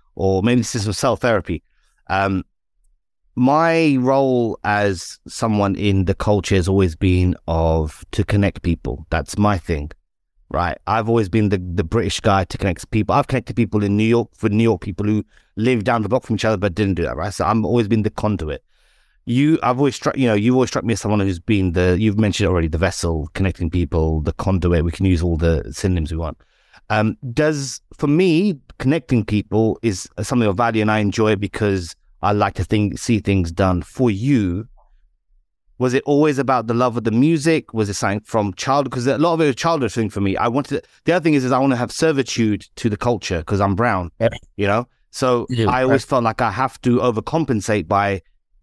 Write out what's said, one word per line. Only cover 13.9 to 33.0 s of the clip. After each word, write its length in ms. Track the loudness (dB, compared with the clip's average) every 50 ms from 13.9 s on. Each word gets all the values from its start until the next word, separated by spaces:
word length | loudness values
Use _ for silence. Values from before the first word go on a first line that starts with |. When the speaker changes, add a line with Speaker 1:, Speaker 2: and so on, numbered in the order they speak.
| 2
Speaker 1:
New 60 | 2 2
York, 260 | 2 2 2 0 -2 _
for 140 | -4 -2 0
New 140 | 2 2 2
York 180 | 2 0 0
people 240 | -4 -8 -6 -4 -2
who 180 | -2 -2 -2 -4 _ _ _ _ _ _
live 300 | -2 0 0 0 0 0
down 180 | 0 0 0 0
the 60 | 0
block 140 | -2 -2 -2
from 120 | -2 -4
each 100 | -2 0
other 120 | 0 0
but 180 | 0 0 -2 0
didn't 200 | 0 0 0 0
do 80 | -2 -2
that, 120 | -4 -4
right? 180 | -6 -6 -6 -4
So 120 | -2 -2
I've 180 | 0 0 0 0
always 240 | 0 0 0 0
been 160 | 2 0 0 0
the 80 | -2
conduit. 520 | -2 -4 -2 -2 -2 -2 -4 -6 -8 -10 _ _ _ _ _ _ _ _ _ _ _ _ _
You, 300 | -2 0 2 2 2 2 2 2
I've 160 | 0 2 2
always 160 | 2 0 0
struck, 200 | -2 -4 -2 0
you 120 | 0 2
know, 80 | 2 2
you've 180 | 2 2 4 4
always 160 | 4 2 0
struck 160 | 0 -2 -2
me 80 | -2 -2
as 80 | -2
someone 180 | -2 0 0 0
who's 200 | 0 0 -2 -4
been 320 | -2 0 0 2 2 0
the, 260 | 2 2 2 2 2 2
you've 200 | 2 0 2 2
mentioned 280 | 0 0 0 0 0
already, 200 | 0 2 0 0
the 100 | 0 0
vessel, 500 | 0 0 -2 -2 -2 -4 -4 -2 -4 -6 -6 -4
connecting 380 | -2 -2 -2 -2 -4 -4 -2
people, 500 | -2 -2 -2 0 0 0 0 0 0 -2
the 120 | -2 -4 -4
conduit. 520 | -4 -2 0 0 0 2 2 2 2 0
We 60 | -2
can 160 | -2 0 0
use 160 | 2 2 2 0
all 120 | 0 0
the 380 | 0 0 0 0 0 -2 -6 -6
synonyms 380 | -4 -2 -2 0 -2 -2 -4
we 80 | -6 -6
want. 180 | -6 -8 -10 -12 _ _ _ _ _ _ -20 -16 _ -4
Um, 260 | -2 0 0 0 -2 -6 -10 -6 -2
does, 480 | 0 0 0 0 -2 -6 -8 -12 -14 _ -20 -8
for 80 | -4 0
me, 540 | 2 2 2 2 2 2 2 2 0 -2 -4 _ -16 -10
connecting 480 | -2 0 0 0 0 0 0 0 0 0
people 540 | 0 -2 -2 -2 0 0 0 2 0 0 -2
is 260 | -2 -2 -2 -4 -8 -12 _ -8
something 260 | -4 -2 0 2 2
of 100 | 2 2
value, 260 | 0 0 0 0 0 0
and 80 | 2
I 80 | 2 0
enjoy 320 | 0 0 0 2 2 2
it 80 | 2 0
because 560 | -2 -4 -4 -2 0 0 0 -2 -4 -8 -12 _ _ _ _ _
I 120 | -2 0 2
like 200 | 2 0 0 -2
to 80 | -4 -4
think, 360 | 0 0 0 0 0 -2
see 180 | -4